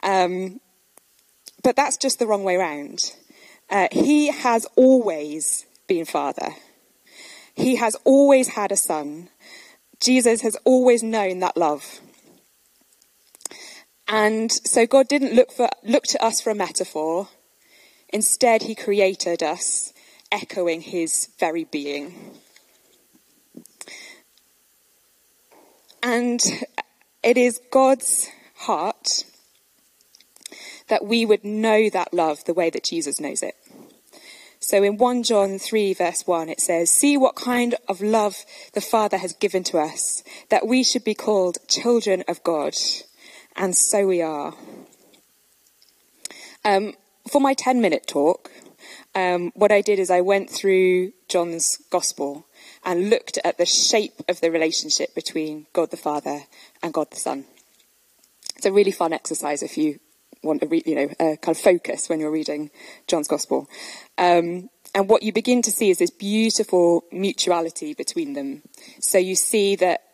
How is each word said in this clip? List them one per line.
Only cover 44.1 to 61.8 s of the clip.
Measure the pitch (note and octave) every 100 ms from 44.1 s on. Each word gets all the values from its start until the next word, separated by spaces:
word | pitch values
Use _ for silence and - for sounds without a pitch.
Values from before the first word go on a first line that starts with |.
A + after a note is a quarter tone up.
| F3+
are." | E3 D3+ D3 D3+ - - - _ _ _ _ _ _ _ _ _ _ _ _ _ - - - -
Um, | G#3+ G3 G#3 - _ _ -
for | C#4+
my | C4+
ten-minute | C4+ - B3+ G#3+ D3+ -
talk, | - D3 F3+ - - - _ - - -
um, | G3 F#3 F3+ F3
what | - G#3
I | G3+
did | G3+ G3+
is | F#3
I | F3+
went | F3+ G3 F#3+
through | - G3 F#3+ F#3 F3+ F#3 - _
John's | F3+ E3+ E3 - - _
Gospel | F3+ - - C#3+ C#3+ - _ - -
and | - F3 G3
looked | G#3+ - -
at | - -
the | F3
shape | - - A3 G#3 _ -
of | F3+
the | E3
relationship | E3 D#3+ D#3+ D#3 - D3
between | - D#3+ E3+ D#3 D3+ D3+
God | - D#3+
the | D#3+
Father | - D3 C#3+ C#3+ C#3+ - - _
and | E3+
God | D#3+ D3
the | -
Son. | - C3+ C3+ _ _ _ _ _ _ _ _ _ - -
It's | G3
a |
really | G3 G3
fun | F#3+ E3+
exercise | D#3+ - D#3 D3+ D3
if | - -
you | D3+ C#3+ _ _ _ -
want | D3+ D3+
to | D3+
re-, | E3
you | D#3+ D3+
know, | C#3 -
a | E3 D3+
kind | - E3
of |
focus | - F3